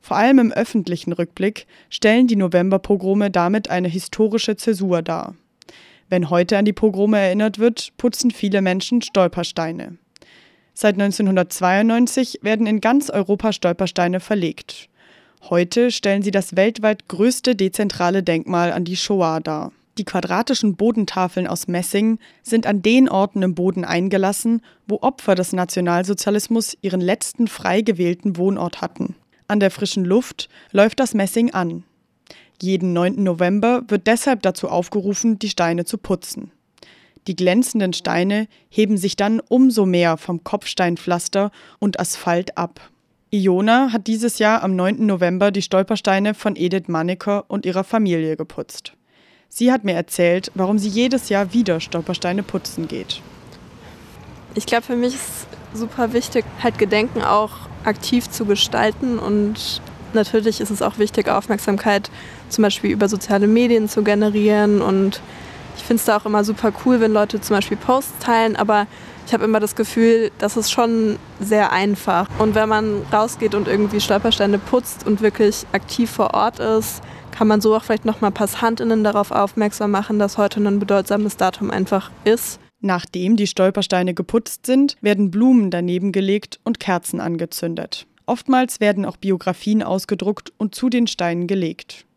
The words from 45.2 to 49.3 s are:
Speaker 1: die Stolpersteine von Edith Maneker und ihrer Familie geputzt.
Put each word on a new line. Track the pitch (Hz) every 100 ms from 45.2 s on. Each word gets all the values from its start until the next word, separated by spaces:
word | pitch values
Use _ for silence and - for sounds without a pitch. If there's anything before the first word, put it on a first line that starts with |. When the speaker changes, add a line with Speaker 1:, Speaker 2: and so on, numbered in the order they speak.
| 180 180 202
Speaker 1:
die | 196
Stolpersteine | 190 190 196 214 - 196 208
von | 214 214
Edith | 202 175 190 165
Maneker | 165 165 180 - 202 -
und | 208
ihrer | 180 180
Familie | 190 226 208 170 160 156
geputzt. | 156 - - - - _ _ _ _